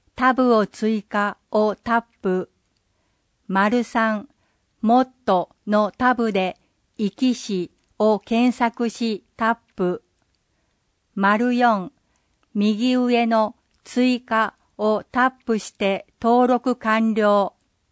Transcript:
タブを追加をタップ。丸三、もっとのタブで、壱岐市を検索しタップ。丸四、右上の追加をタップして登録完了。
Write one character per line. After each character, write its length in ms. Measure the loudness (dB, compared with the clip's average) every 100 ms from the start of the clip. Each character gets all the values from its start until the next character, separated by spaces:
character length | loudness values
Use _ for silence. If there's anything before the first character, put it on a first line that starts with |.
| _ -2
タ 180 | 0
ブ 220 | 2 2 2
を 120 | 0
追 340 | -2 -2 -2
加 340 | -4 -4 -4 -6 _
を 240 | 0 0 -2
タ 240 | -2 -2
ッ 40 | -2 _
プ。 280 | -4 -4 -4 _ _ _ _ _ _ _ _ _ -4
丸 360 | 0 2 0
三、 460 | -2 -2 -2 -2 -8 _ _ _ _ _
も 200 | 2 2
っ 120 | 2 _ -2
と 240 | 0 -2 _ -2
の 260 | 0 0
タ 220 | 0 0
ブ 180 | 0 0
で、 260 | -2 -4 -6 _ _ _ -6
壱 140 | -6
岐 240 | 0 -2 -2
市 360 | -4 -6 -6 _ _ -2
を 220 | 0 0
検 360 | 0 0 0 0
索 340 | -2 -2 -6
し 360 | -4 -4 -6 -10 -6
タ 180 | -4
ッ 40 | -4 _ -4
プ。 280 | -4 -4 -10 _ _ _ _ _ _ _ _ _ _ -2
丸 380 | 0 2 0
四、 380 | 0 0 0 -4 -14 _ _ _ _ _
右 420 | -2 0 0 0 0
上 300 | 2 0 2
の 300 | 0 0 -4 _ _
追 380 | -6 0 0 0
加 340 | -2 -2 -2 -6 _ -4
を 260 | -2 -2
タ 240 | -2 0 0
ッ 40 | -2 -4
プ 120 | -4
し 140 | -6
て 340 | -4 -2 -2 -6 _
登 260 | 2 4 4
録 280 | 2 -2 -4
完 380 | -2 0 0
了。 420 | 0 2 2 0 -6 _ _ _